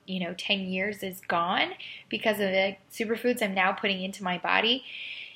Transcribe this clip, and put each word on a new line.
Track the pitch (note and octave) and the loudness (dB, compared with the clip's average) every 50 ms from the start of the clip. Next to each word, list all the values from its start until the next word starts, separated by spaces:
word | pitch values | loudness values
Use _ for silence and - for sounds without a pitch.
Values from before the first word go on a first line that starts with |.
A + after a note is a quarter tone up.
| _ | _
you | - F#3 F#3 | -6 -4 -4
know, | F3+ E3+ F3 F3+ | -4 -4 -6 -4
ten | - - G3+ G3 | -2 0 0 0
years | F#3+ F#3 F#3 F#3 F#3 - G#3 G3+ - | 0 -2 -2 -2 -2 -2 -4 -4 -6
is | F#3+ F3+ - - - | -8 -8 -8 -4 0
gone | F#3 E3+ E3+ F3 G3+ C4 D4+ F4 F#4+ - - - - - - - | 2 2 2 2 2 2 2 0 -2 -6 -12 -14 -14 -16 -10 -6
because | - G#3+ - A3+ G#3 G#3 | -6 -2 2 2 2 2
of | G#3 F#3+ | 2 2
the | F#3 F#3+ F#3+ G3 G3 - _ - | 2 2 2 2 0 -6 _ -10
superfoods | - - A#3 G#3 A#3 A3 - B3 B3 A#3+ A3 | -6 -4 -2 -2 -2 0 2 2 2 2 0
I'm | G3 F#3+ | 0 2
now | F#3+ F#3 F#3+ F#3+ | 4 4 4 4
putting | - - G#3 G3 F#3 | 2 0 0 0 0
into | F#3 F#3+ F#3+ - G3+ | -2 -6 -6 -4 -4
my | F3+ F3+ F3 | -2 -2 0
body. | - F3 F#3 F#3+ G#3+ A3+ A#3+ C4 - - - - - - - - - - - | 2 4 4 4 6 4 2 0 -2 -8 -12 -12 -10 -10 -10 -12 -12 -14 -16